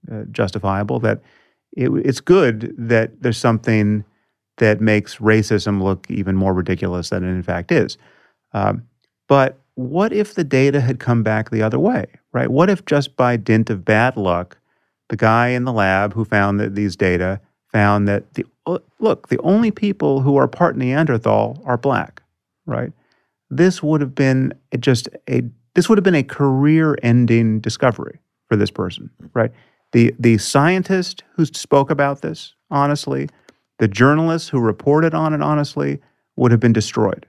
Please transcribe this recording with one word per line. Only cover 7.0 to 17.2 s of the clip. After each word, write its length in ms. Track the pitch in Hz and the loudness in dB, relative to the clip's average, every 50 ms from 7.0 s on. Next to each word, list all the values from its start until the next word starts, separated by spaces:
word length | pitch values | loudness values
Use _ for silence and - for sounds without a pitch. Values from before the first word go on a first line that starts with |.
| 85 - | -6 -6
than 140 | - 90 92 | -6 -6 -4
it 60 | 92 | -4
in 120 | 92 92 | -4 -6
fact 300 | 87 - 87 87 85 - | -4 -6 -6 -6 -4 0
is. 260 | 170 151 98 - - _ _ _ _ _ _ _ _ _ _ _ _ | 0 0 0 0 -4 _ _ _ _ _ _ _ _ _ _ _ _
Um, 300 | 107 98 101 101 113 117 _ _ _ _ _ _ _ _ _ | -2 -2 -2 -2 -4 -8 _ _ _ _ _ _ _ _ _
but 300 | 139 139 135 135 - _ _ _ _ | 4 4 4 2 -2 _ _ _ _
what 400 | - 127 123 143 175 202 220 220 | -10 -8 -6 -2 -2 -2 0 0
if 220 | 208 208 208 - | -2 -4 -2 -2
the 80 | - 175 | -6 -4
data 360 | 139 135 131 135 139 139 147 | 0 2 2 2 2 2 2
had 200 | 127 120 131 117 | 0 0 -2 -4
come 240 | - 123 120 117 110 | -2 0 0 0 0
back 260 | 110 110 107 110 - | 0 -2 -2 -4 -4
the 140 | - 110 110 | -2 -2 -2
other 160 | 110 113 131 | 0 0 0
way, 260 | 151 208 254 233 - - _ _ _ _ _ | 0 0 0 -2 -6 -8 _ _ _ _ _
right? 180 | 123 127 117 | -4 -2 0
What 180 | 120 139 170 190 | 2 2 4 2
if 160 | 202 180 - | 2 -2 -2
just 300 | - 151 143 139 - _ | -2 0 0 0 -4 _
by 200 | - 131 123 120 | 0 0 0 0
dint 360 | 117 98 - 110 110 113 - | -2 0 2 2 2 2 0
of 120 | 117 95 90 | -4 -6 -2
bad 320 | - 107 107 113 127 127 | 0 2 2 2 0 0
luck, 440 | 117 101 92 87 87 90 - - _ _ _ _ _ _ _ _ _ _ _ | -2 -2 -2 -2 -2 -4 -8 -14 _ _ _ _ _ _ _ _ _ _ _
the 80 | - 101 | -6 0
guy 300 | - 110 110 117 120 123 | 2 2 4 4 2 0
in 160 | 123 123 123 | 0 -2 -2
the 100 | 131 123 | -2 0
lab 400 | 110 101 95 95 95 101 107 95 | 0 2 2 2 2 0 -2 -2
who 100 | 110 110 | -4 -6
found 360 | - - 104 98 101 101 101 | -2 0 0 0 2 0 0
that 160 | 104 104 98 | -2 -4 -2
these 200 | 101 104 101 85 | -2 -2 -4 -2
data 460 | - 101 92 90 85 | 0 0 0 0 0